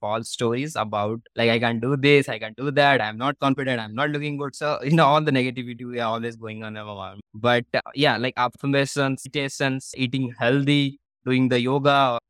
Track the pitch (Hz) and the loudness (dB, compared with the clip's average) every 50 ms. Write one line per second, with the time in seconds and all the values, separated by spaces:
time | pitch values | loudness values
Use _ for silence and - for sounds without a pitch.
0 | 110 104 107 113 117 - - - 123 113 117 127 139 156 - - 110 107 107 104 | -4 -4 -4 -4 -4 -6 -6 -2 0 0 0 0 -4 -4 -4 -4 -4 -2 -2 -2
1 | 104 104 113 117 - _ - 113 117 117 113 117 120 117 117 113 117 131 143 135 | -2 -2 -4 -6 -8 _ -4 0 2 2 2 2 2 0 0 0 -2 -2 0 2
2 | 131 143 143 143 135 139 117 107 110 110 110 - 135 147 135 147 143 139 139 123 | 4 6 6 6 4 2 -4 -8 -8 -10 -8 -6 -6 -2 2 4 4 6 4 4
3 | 107 107 107 110 127 143 143 - 143 139 131 139 135 131 127 117 110 107 110 120 | 2 -2 -4 -4 -4 -4 -2 0 0 0 0 0 -2 -2 -2 -4 -4 -6 -4 -4
4 | 147 151 147 147 147 147 147 139 143 139 - - 151 147 147 - 123 139 170 160 | -2 -2 -2 -4 -4 -6 -6 -6 -6 -8 -8 -6 -4 -4 -4 -2 0 2 4 4
5 | 156 139 147 156 156 151 135 131 127 127 123 131 120 123 120 117 127 120 123 120 | 6 6 6 4 4 2 2 2 2 0 -2 -6 -10 -10 -10 -12 -10 -8 -6 -4
6 | 117 110 113 117 117 117 117 113 113 110 107 110 110 107 107 107 107 107 104 98 | -2 -2 -2 -4 -4 -8 -8 -10 -12 -12 -10 -10 -10 -12 -12 -12 -12 -12 -12 -12
7 | 95 95 98 104 - _ - 107 107 120 120 120 120 _ - 123 - - - 135 | -12 -14 -14 -18 -20 _ -8 -2 2 4 4 4 2 _ -4 -6 -4 -4 -2 2
8 | 143 143 117 107 123 131 - - 123 123 - - - 139 139 139 139 135 - 147 | 2 2 2 2 -2 -4 -2 0 -2 -2 -2 -4 -2 0 2 2 2 0 0 -2
9 | 139 135 131 - - 135 - 151 139 135 - - 143 135 131 135 - - - 131 | 0 0 -2 -4 -8 -8 -6 -6 -6 -6 -4 -2 -2 -2 -2 -4 -8 -10 -6 -4
10 | 131 120 131 131 131 120 120 - 123 120 131 143 139 143 147 143 139 139 139 - | -4 -2 -2 -2 -4 -4 -4 -2 0 2 2 2 2 4 2 2 2 0 -4 -8
11 | _ _ _ _ - 127 127 127 131 123 127 123 120 127 135 143 135 147 143 139 | _ _ _ _ -4 0 2 2 4 4 2 2 2 2 0 2 2 4 4 4
12 | 135 127 120 117 - | 4 2 2 -2 -6